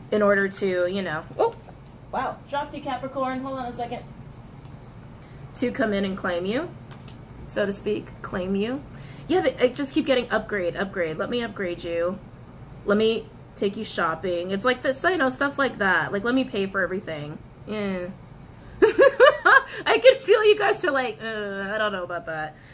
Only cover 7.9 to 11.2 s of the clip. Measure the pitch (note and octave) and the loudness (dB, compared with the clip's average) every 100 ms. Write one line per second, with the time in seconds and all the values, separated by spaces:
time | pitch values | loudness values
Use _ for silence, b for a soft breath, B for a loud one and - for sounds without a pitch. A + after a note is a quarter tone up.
7.9 | G#3+ - - - G3 F3+ G3 A3 C#4 - | -4 -6 -14 -8 -6 -2 0 0 -4 -8
8.9 | B B B - F4+ D#4+ - B3 C4+ C#4 | B B B 0 2 2 2 2 2 -2
9.9 | D#4 C#4 B3 A#3+ G#3+ G3+ G3+ F3 E3 G3 | 0 2 2 2 -2 -2 -2 -2 -2 -4
10.9 | G3 E3 E3 | -2 -2 -2